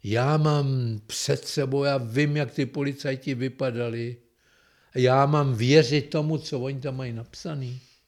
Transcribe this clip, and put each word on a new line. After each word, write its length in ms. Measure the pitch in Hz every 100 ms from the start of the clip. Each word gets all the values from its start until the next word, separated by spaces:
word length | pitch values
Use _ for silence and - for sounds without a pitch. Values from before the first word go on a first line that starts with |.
Já 340 | - 110 123 156
mám 600 | 151 147 139 131 120 110 107
před 400 | - - 139 -
sebou, 360 | - 135 135
já 140 | 143 135
vím, 400 | 117 117 147 147
jak 140 | 139
ty 140 | - 135
policajti 720 | 139 143 139 143 135 147 127
vypadali. 840 | 131 120 - 117 120 117 117 120 _ _ _ _ _ _ _ 131
Já 300 | 127 131 143
mám 300 | 147 143 120
věřit 540 | 120 151 151 147 143
tomu, 280 | 156 151 160
co 220 | - 139
oni 200 | 127 139
tam 180 | 135 131
mají 160 | 131
napsaný. 680 | 113 117 - 170 151 127 127 - _